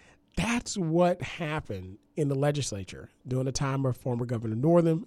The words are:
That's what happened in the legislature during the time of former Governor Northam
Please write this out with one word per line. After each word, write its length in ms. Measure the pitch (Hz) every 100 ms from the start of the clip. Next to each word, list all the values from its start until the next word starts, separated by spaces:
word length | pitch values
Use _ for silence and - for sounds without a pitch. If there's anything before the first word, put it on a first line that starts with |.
| - _ _ -
That's 420 | 214 240 - 208
what 440 | 160 165 175 180
happened 800 | - - 156 156 - 98 92 98 _ -
in 120 | 143
the 80 | 139
legislature 760 | 147 147 131 101 92 - - _ -
during 180 | 127 131
the 60 |
time 340 | 127 139 139 131
of 100 | 123
former 300 | 131 120 123
Governor 300 | 117 113 110
Northam 500 | 151 170 165 165